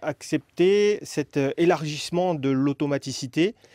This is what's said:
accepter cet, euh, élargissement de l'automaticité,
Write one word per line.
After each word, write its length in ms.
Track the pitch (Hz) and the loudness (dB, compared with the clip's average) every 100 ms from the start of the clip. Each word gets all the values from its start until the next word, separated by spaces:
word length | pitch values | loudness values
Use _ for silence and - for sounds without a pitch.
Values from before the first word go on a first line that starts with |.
accepter 960 | 156 - - - - - 180 208 208 208 | -8 -8 -4 -4 -4 2 4 4 2 0
cet, 340 | - - 139 147 | -4 -6 -4 -2
euh, 160 | 135 - | -2 2
élargissement 760 | 170 160 151 147 - 175 185 | 2 2 -2 -6 -4 -2 0
de 140 | 156 135 | 0 0
l'automaticité, 1040 | 131 143 135 147 139 139 123 131 156 190 - _ | 2 0 0 -2 -2 -4 -8 -4 0 0 -2 _